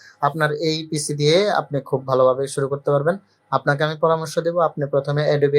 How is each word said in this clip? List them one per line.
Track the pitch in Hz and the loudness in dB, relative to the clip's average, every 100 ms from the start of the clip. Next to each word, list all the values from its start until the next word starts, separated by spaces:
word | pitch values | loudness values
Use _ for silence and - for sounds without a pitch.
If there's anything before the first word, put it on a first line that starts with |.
| - - | -20 -4
আপনার | 143 160 151 | -4 -2 -2
এই | 147 160 156 160 | -2 -2 -2 -4
পিসি | 151 147 | -6 -4
দিয়ে | 147 147 175 208 | 0 2 4 2
আপনি | 151 147 143 | 0 -2 -6
খুব | - 131 135 | -4 -4 0
ভালোভাবে | 127 127 127 139 | 2 4 2 -2
শুরু | - 139 | -2 -4
করতে | 143 147 | -2 0
পারবেন। | 143 151 196 _ _ - | 0 0 -4 _ _ -4
আপনাকে | 135 143 143 | -2 0 0
আমি | 156 156 | -2 0
পরামর্শ | 165 160 160 170 | 0 0 -2 -4
দেব, | 165 175 | -2 0
আপনি | 156 151 143 | 0 0 -2
প্রথমে | 120 147 143 147 | -2 0 -2 2
Adobe | 147 143 | 2 4